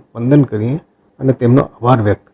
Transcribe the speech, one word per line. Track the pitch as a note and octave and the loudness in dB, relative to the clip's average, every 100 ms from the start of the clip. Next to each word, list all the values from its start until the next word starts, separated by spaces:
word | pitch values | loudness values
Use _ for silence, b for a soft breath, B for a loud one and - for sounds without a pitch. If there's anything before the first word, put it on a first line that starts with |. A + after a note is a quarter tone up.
| - A#2 | -10 -8
વંદન | A#2+ D3 | 0 2
કરીએ | C3 G#2+ A2+ D#3 - _ _ _ | 2 -2 -4 -6 -10 _ _ _
અને | C3 | -4
તેમનો | B2 A#2+ C3 | 0 2 2
આભાર | B2+ - A#2 B2 | 0 -4 0 0
વ્યક્ત | G#2 G2 _ | 0 -4 _